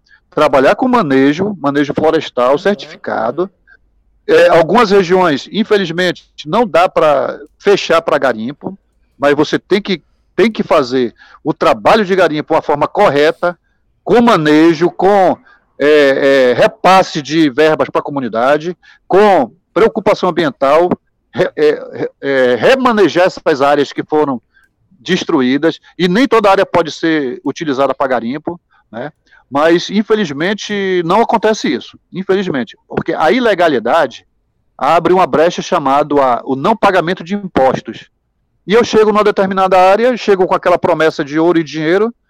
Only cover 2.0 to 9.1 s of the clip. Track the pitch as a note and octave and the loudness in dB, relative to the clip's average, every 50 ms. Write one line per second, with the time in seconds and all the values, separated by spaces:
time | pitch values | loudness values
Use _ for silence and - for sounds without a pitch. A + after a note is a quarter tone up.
2 | D#3 D#3+ D#3 D#3 - - - B2 B2 B2+ C#3+ D3 - G3 G#3 - - - - - | 0 0 0 0 -2 -4 -4 -2 0 2 0 0 0 -2 -4 -4 -6 -14 -20 -16
3 | - - G#2+ A2 A2 A#2 C3 D#3 F#3 G3 _ _ _ _ _ _ _ _ _ _ | -10 -8 -6 -4 -4 -4 -4 -6 -6 -8 _ _ _ _ _ _ _ _ _ _
4 | _ _ _ _ _ - D#3+ D#3+ E3+ F3 E3 E3 E3+ - F3+ A#3+ A#3+ F3+ G3+ G3 | _ _ _ _ _ 0 2 4 4 4 4 4 2 2 2 2 2 4 2 2
5 | F3+ D#3+ F#3 F#3+ F3+ E3+ C#3+ A#2 - - - F#3+ A3+ - G#3+ G3+ F#3+ D#3 D#3+ F3 | 2 2 2 2 2 2 0 -2 -6 -6 -4 -4 -2 0 0 0 0 -2 -4 -2
6 | F#3 F3 - - - _ _ - - D3 E3 A3+ B3 F#3+ D3+ E3 F3+ F#3 - F3 | -2 -2 -4 -6 -10 _ _ -18 -10 -4 -2 -2 0 0 2 2 2 2 2 0
7 | E3 D3+ C#3+ C3 B2 - - - - - _ _ - G3+ G3+ E3+ - - E3 E3 | 2 2 2 2 0 -4 -6 -10 -14 -20 _ _ 0 0 0 0 0 0 0 0
8 | D#3+ - D#3+ C#3+ C#3 C3 A#2 A2 A2 B2+ C#3 - - F#3 G3 - _ _ _ _ | 0 0 -2 0 0 -2 -2 -4 -6 -10 -10 -12 -12 -14 -14 -16 _ _ _ _
9 | _ _ | _ _